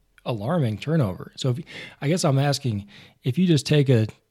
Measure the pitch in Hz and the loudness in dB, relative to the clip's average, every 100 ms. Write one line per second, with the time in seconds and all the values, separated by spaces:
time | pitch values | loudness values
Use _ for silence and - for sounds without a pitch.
0 | _ _ - 113 107 175 123 101 - 165 | _ _ -8 -6 -4 -2 -2 -2 -2 0
1 | 107 87 - - 135 123 - - - - | 0 -2 -12 -6 -4 -4 -6 -16 -18 -8
2 | 143 175 160 135 143 139 123 104 101 - | -2 0 2 2 2 0 -2 -4 -6 -16
3 | - _ 131 123 185 156 - 151 135 120 | -20 _ -4 0 2 2 2 2 4 4
4 | 107 - _ | 2 -4 _